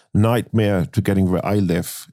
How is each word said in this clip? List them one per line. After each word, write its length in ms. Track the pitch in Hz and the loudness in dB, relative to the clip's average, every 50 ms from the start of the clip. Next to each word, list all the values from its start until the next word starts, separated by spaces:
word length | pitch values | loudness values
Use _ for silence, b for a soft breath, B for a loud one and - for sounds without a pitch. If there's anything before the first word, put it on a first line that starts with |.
| b b - | b b 0
nightmare 720 | 101 107 113 120 117 113 - - 110 107 101 101 90 82 - - | 2 2 2 2 0 -2 -2 0 0 2 2 2 0 -2 -2 -2
to 80 | 110 | -2
getting 300 | - 101 98 98 95 90 | -2 0 0 2 2 2
where 140 | 92 85 - | 0 0 0
I 100 | 90 101 | 0 0
live 520 | 104 98 87 85 87 85 - - - - - | 0 0 0 0 -2 -4 -6 -10 -14 -18 -12